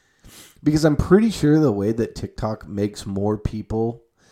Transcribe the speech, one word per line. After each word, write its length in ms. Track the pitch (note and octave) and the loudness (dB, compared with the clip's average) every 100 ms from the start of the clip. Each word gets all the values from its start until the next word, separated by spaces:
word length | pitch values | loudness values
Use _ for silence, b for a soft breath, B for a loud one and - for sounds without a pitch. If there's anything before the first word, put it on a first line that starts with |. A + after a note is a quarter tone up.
| B B B B B B | B B B B B B
Because 220 | C#3+ D3+ D#3 | 0 2 2
I'm 100 | D3 | 0
pretty 340 | - F3+ A3+ | 4 4 4
sure 300 | F#3 D3+ D#3 | 0 2 4
the 100 | D3+ | 4
way 220 | G2+ G2+ | 2 -2
that 240 | A2+ A2 - | -2 -4 -6
TikTok 500 | G2+ - A2 A2 D#2+ | -14 -8 -8 -8 -10
makes 400 | G2+ G#2 G#2 - | -4 -4 -4 -8
more 320 | G2 G2+ G#2+ | -4 -2 -2
people, 680 | - A2 G2+ G#2+ A2+ A#2 _ _ b | -4 -8 -6 -4 -4 -6 _ _ b